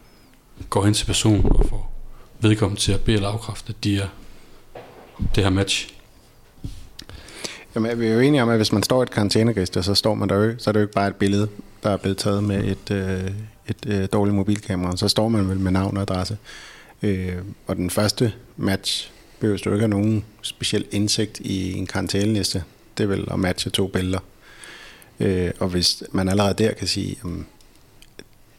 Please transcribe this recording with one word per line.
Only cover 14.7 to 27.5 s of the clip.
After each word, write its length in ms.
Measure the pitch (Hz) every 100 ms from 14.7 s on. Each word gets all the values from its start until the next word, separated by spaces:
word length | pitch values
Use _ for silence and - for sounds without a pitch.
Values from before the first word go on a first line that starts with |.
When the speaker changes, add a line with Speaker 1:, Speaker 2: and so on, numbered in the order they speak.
| 92 90 90
Speaker 2:
Så 100 | 101
står 220 | - 113
man 200 | 110 95
vel 100 | 95
med 120 | 95
navn 260 | 92 98 101
og 40 |
adresse. 360 | 98 92 90 107 - - - - - -
Øh, 340 | 104 95 92 90 98 - -
og 80 | 92
den 140 | 90
første 440 | - 107 - 120 - - -
match 520 | 101 95 - - - - - -
behøver 180 | 110 95
du 120 | -
ikke 120 | 101
have 80 | 110
nogen 360 | 101 107 110 - -
speciel 440 | - - - 104 -
indsigt 480 | 101 104 - 104 -
i 340 | 107 98 92
en 140 | 95 92
karantæneliste. 760 | 98 92 98 107 110 92 95 82 - - -
Det 60 |
er 40 | 107
vel 200 | 95 95
at 80 | 95
matche 320 | 92 - 95
to 160 | - 95
billeder. 320 | 92 92 92 - - - - - - - - - -
Øh, 320 | 107 92 87 -
og 100 | 95
hvis 340 | 90 87 - -
man 180 | 98 95
allerede 240 | 101 101
der 200 | 95 110
kan 140 | - 92
sige, 280 | 101 95 95
jamen, 240 | 87 85 80